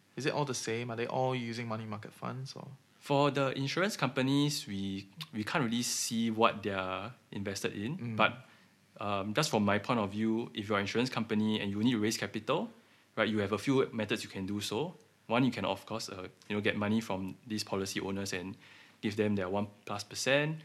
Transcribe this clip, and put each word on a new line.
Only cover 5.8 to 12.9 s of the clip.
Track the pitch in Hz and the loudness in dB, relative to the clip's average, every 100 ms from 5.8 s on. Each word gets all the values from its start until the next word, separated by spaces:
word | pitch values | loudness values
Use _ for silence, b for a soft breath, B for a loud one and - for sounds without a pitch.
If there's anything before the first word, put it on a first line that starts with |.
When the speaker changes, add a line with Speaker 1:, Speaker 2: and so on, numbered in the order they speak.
Speaker 2:
see | 120 - - 113 117 | 0 -2 -2 0 0
what | 107 113 104 | 4 4 2
they're | 104 98 92 92 104 127 _ | -2 -2 -2 -4 -6 -12 _
invested | - 101 95 117 | -8 -6 -4 -4
in, | - 107 185 | -4 -6 -6
Speaker 1:
Mm. | 120 110 | -4 4
Speaker 2:
but, | 107 - B B B B _ - | 4 4 B B B B _ -6
um, | 104 101 98 | -2 0 0
just | 104 156 | 0 2
from | 113 | 4
my | 101 104 | 4 4
point | - 120 | 2 0
of | 101 | 0
view, | 104 110 110 117 | 0 0 0 -2
if | - 101 | -4 0
you're | 104 | 2
an | |
insurance | 101 117 123 | 2 0 0
company | - 110 107 107 107 | 0 0 2 4 2
and | 101 | 0
you | 101 | 2
need | 117 | 4
to | 117 | 4
raise | 104 110 | 2 0
capital, | 98 110 104 151 226 B B | -2 -4 -2 0 -2 B B